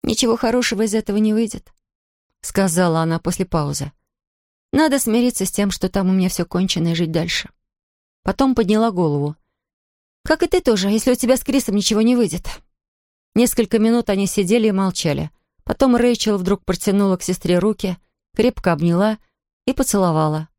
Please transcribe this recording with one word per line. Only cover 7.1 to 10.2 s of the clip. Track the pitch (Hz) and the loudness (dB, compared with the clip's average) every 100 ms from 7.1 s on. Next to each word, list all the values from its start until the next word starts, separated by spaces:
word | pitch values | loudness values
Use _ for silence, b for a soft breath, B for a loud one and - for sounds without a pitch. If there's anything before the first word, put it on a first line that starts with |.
дальше». | 165 160 - - _ _ _ _ _ _ _ | -2 -2 -6 -8 _ _ _ _ _ _ _
Потом | - 190 269 247 | -6 0 0 2
подняла | 190 214 226 | 2 2 2
голову. | 180 165 147 147 156 _ _ _ _ _ _ _ _ | 0 0 0 -4 -6 _ _ _ _ _ _ _ _